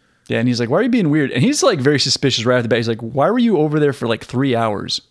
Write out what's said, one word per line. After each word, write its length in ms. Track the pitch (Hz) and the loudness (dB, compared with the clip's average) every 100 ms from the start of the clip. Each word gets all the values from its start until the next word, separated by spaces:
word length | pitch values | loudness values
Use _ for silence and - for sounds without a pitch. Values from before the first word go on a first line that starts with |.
| _ _ - | _ _ -6
Yeah, 120 | 117 | -2
and 80 | 123 | 0
he's 120 | 120 | 0
like, 80 | 113 | 0
"Why 100 | 165 | 0
are 40 | |
you 60 | 254 | 2
being 200 | 240 156 | 0 2
weird?" 220 | 151 135 | 0 0
And 120 | 120 | 0
he's, 180 | 214 294 | 0 2
like, 160 | 277 165 | 0 2
very 200 | 135 143 | 2 2
suspicious 460 | 131 - 135 117 113 | 0 0 0 0 0
right 120 | 123 | 0
off 60 | |
the 60 | 117 | 2
bat. 100 | 120 | 0
He's 80 | 117 | -2
like, 140 | 113 | -4
"Why 280 | 117 135 160 | -6 -2 0
were 80 | 247 | 2
you 180 | 233 160 | 2 2
over 220 | 151 151 | 2 2
there 100 | 147 | 0
for, 160 | 131 117 | 0 -2
like, 160 | 110 | -4
three 320 | - 123 139 117 | -4 -2 0 0
hours? 460 | 113 98 - - - | 0 -2 -6 -8 -8